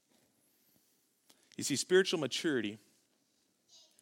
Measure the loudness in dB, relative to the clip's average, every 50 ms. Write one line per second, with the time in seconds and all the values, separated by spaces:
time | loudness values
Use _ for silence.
0 | _ _ _ _ _ _ _ _ _ _ _ _ _ _ _ _ _ _ _ _
1 | _ _ _ _ _ _ -20 _ _ _ -12 -8 -4 -4 -2 -2 0 4 4 4
2 | 4 4 0 -2 -2 -4 -4 -4 -2 -2 0 0 -2 -4 -6 -10 -16 _ _ _
3 | _ _ _ _ _ _ _ _ _ _ _ _ _ _ -20 -20 -20 _ _ -14